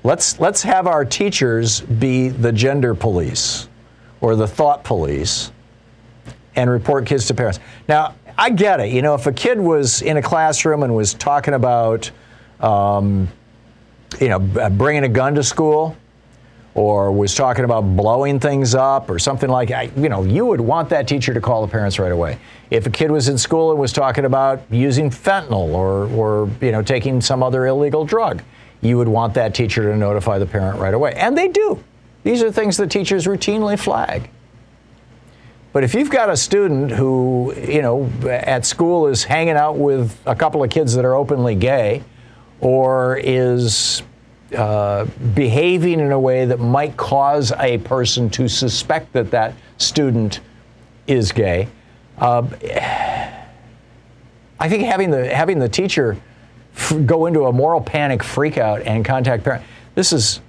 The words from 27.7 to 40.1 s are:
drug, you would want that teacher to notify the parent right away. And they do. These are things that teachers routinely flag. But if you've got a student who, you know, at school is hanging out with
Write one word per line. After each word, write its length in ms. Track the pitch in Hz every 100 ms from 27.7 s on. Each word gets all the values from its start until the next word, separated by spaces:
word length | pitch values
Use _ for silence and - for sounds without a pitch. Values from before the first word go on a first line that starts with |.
| 135 147 151
drug, 360 | 156 226 208 90 - - - -
you 160 | 117 123
would 100 | 117
want 260 | 110 113
that 200 | 123 110
teacher 360 | - 117 - 104
to 60 | 107
notify 400 | 101 104 98 98
the 80 |
parent 340 | 95 104 95 98
right 140 | 95
away. 200 | 110 143
And 240 | - 202 285
they 100 | 370
do. 360 | 392 427 - - - - _
These 200 | 202 240
are 80 | 226
things 260 | 214 208 185
that 140 | 185
teachers 340 | 202 170 190
routinely 520 | 170 196 - 214 214 202
flag. 520 | - - - - - - - - - - _ - - - - - - - -
But 100 | 139
if 100 | 127
you've 160 | 226 294
got 200 | 262 214
a 80 | 151
student 540 | - 202 196 135 139
who, 640 | 110 131 131 127 127 127 -
you 240 | - 147
know, 280 | 127 123 127 120 127
at 360 | 123 - 131
school 420 | - - 170 175 151
is 180 | 120
hanging 300 | - 151 165
out 220 | 151 151 147
with 400 | 143 135 117